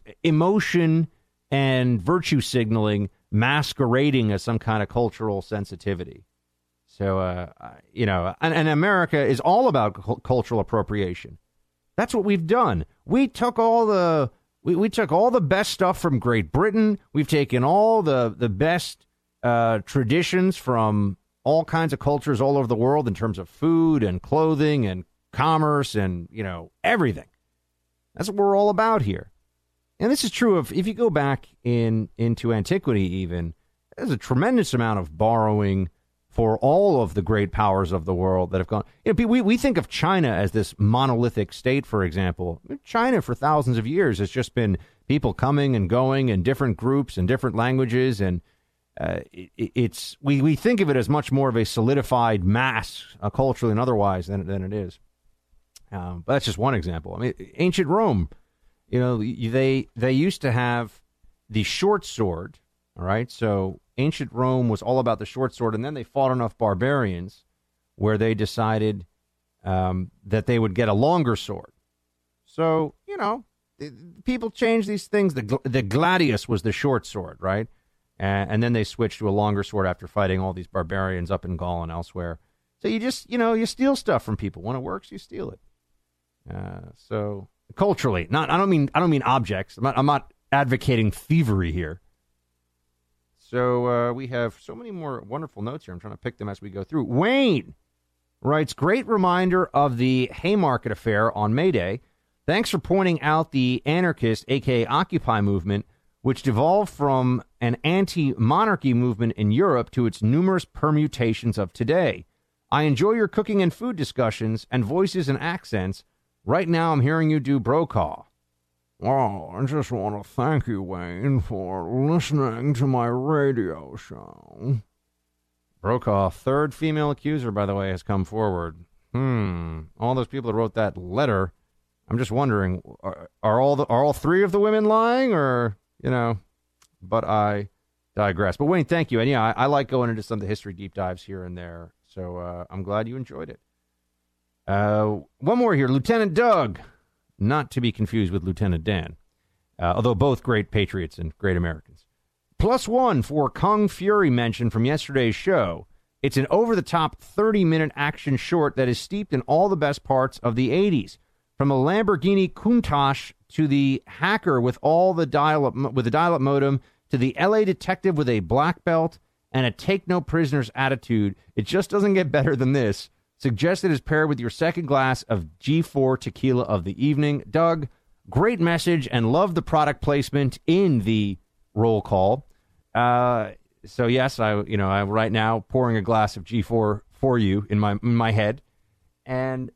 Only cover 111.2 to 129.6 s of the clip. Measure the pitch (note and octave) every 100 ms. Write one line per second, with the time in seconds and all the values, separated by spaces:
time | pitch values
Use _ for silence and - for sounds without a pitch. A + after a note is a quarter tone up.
111.2 | A#2 A2 A#2 G#2+ F#2+ - A#2+ E3 D#3+ F2+
112.2 | F2 _ _ _ _ C#3 D3+ B2+ F#3+ A3+
113.2 | G#3 - G#3 G3+ F3+ - A#3+ G3 C#3 -
114.2 | A#2+ - A2+ A2 - B2+ G#2+ D#3+ F#3+ F3+
115.2 | C#3 C#3 D#3+ F3 - G#2+ F#2 G2 _ _
116.2 | _ _ - D3+ E3+ E3 E3 D3+ C3 D#3+
117.2 | D#3 D#3 C3 C#3 A2+ D3 E3+ A2+ D#2 D#2+
118.2 | - _ _ _ _ _ _ _ F#2+ C3+
119.2 | A#2+ G2 D#2 F2+ C3 D3+ C3 A#2+ G2+ G#2
120.2 | G2+ - B2+ D#3 - G#2 F#2 F#2 F2 F2
121.2 | C3 C3+ - G#2+ F#2 F#2+ E2+ B2 C#3+ E3
122.2 | - D3 C3 A2+ C3+ B2+ C#3 B2+ A#2+ A#2+
123.2 | C3+ D#3 C#3 B2 F#2+ D#2 C#2 C2+ - A#1
124.2 | G1+ - G1+ G1+ A#2 B2+ - _ _ _
125.2 | _ _ _ _ _ _ G2 A#2+ - G2+
126.2 | F#2+ - - C#3 D3+ - D#3 D3+ D3 C#3+
127.2 | D3 D3+ B2 G2+ G2+ G2 G2 F#2 - G2+
128.2 | F#2 G#2+ A2 F2+ E2+ E2 E2+ _ _ A#2+
129.2 | C3+ A#2+ G2+ F2